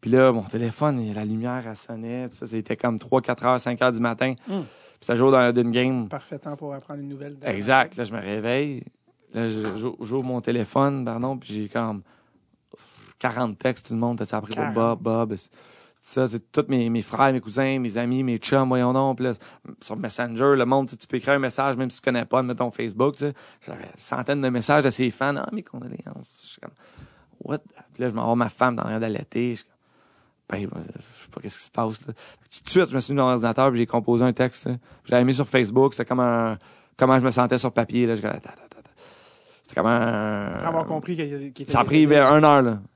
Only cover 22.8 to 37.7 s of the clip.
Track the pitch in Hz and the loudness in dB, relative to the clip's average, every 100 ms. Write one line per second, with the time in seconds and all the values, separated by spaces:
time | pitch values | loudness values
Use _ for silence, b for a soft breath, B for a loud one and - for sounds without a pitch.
22.8 | 117 104 135 139 147 135 B B - - | -8 0 0 0 -6 -6 B B -16 -14
23.8 | - - - 127 120 143 135 123 110 147 | -16 -18 -8 -6 -2 0 0 -2 4 4
24.8 | 131 - 127 - 135 143 - 214 - - | 4 2 -2 0 -2 -2 -6 -8 -10 -14
25.8 | 123 - - - - - - - - _ | -14 -14 -14 -16 -18 -20 -20 -20 -20 _
26.8 | b b b b b _ - 151 _ _ | b b b b b _ -8 -8 _ _
27.8 | - _ 127 113 117 117 113 - 127 117 | -20 _ -4 -2 0 0 0 2 0 0
28.8 | - 110 113 104 - 117 120 113 - _ | -4 -2 -2 -4 -6 -4 -4 -4 -12 _
29.8 | _ _ _ _ _ _ _ 98 98 - | _ _ _ _ _ _ _ -6 -6 -10
30.8 | 82 - - - - - 107 - - - | -12 -16 -20 -20 -18 -14 -12 -12 -10 -4
31.8 | 113 110 - 117 B B B - - 180 | -4 -4 -12 -16 B B B -14 0 2
32.8 | 180 131 120 139 127 123 120 117 135 120 | 4 0 -2 2 4 4 2 4 4 4
33.8 | 117 120 107 120 127 117 127 - - 123 | 0 0 2 2 2 2 -2 -2 -8 -8
34.8 | _ - - 123 123 131 143 131 110 117 | _ -20 0 4 4 2 2 2 2 4
35.8 | 135 - 120 127 123 117 117 107 b b | 2 2 -4 0 2 2 0 -4 b b
36.8 | b - 131 131 127 120 123 123 123 | b 0 4 6 4 2 2 2 0